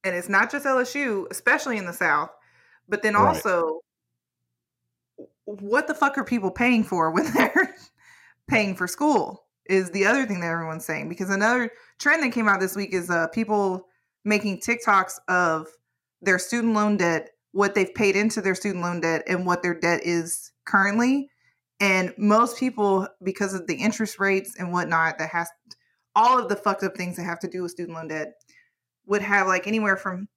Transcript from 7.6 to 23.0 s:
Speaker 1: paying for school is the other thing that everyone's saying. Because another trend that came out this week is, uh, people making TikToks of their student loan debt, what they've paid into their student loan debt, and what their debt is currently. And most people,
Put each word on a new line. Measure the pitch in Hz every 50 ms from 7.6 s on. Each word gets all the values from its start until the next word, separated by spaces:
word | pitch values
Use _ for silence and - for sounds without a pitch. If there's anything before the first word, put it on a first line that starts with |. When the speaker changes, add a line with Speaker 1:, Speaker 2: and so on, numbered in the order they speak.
| 381 - - - - _ _ _ _ - - _ - - _ _ _
Speaker 1:
paying | - 226 220 208 196 185
for | - 180
school | 180 - - 285 311 285 208 156 - 196 - _ _ _ _ _
is | - 190 190 190 185
the | - 202 190
other | 202 247 277 262
thing | 220 202 180
that | 170 165
everyone's | 165 170 165 160 160 165 -
saying. | - 156 156 156 165
Because | 175 - 190 185
another | 196 196 208 220 247 254 240 226 - - - _ _ _
trend | - 285 302 330 294
that | 247
came | 240 240 226
out | 214 196 190
this | 190 180 -
week | 196 202 196 -
is, | 185 170 175
uh, | 175 165 165
people | 165 - 233 220 214 214 208 202 190 185 185 - _ _ _ _ _ _ _ _
making | 208 208 202 214 208 190 -
TikToks | - - 240 233 - - 202 190 185 185 - - _
of | - 185 180 180 165 160 160 156 160 _ _ _ _ _ _ _ _ _ _
their | 175 196 185 180
student | 180 - - 233 226 233 220
loan | 208 208 208 208
debt, | 190 175 170 165 160 160 - _ _ _ _
what | - 190 202 196 202
they've | 208 190 185 -
paid | - 214 196 185
into | 196 214 220 220 226
their | 185 196 185
student | 185 - 208 185 175 170
loan | 175 175 170
debt, | 165 165 165 156 -
and | - 185 180 185
what | 180 175 175 185
their | 175 170 165
debt | 170 170 170 - -
is | 170 175 170 160 170 - - - - _ _ _
currently. | - - 196 196 202 202 226 240 254 262 285 277 - _ _ _ _ _ _ _ _ _ _
And | 202 196 190 185 185 180 -
most | - 208 208 208 226 240 240 233 -
people, | 262 254 247 220 208 202 190 190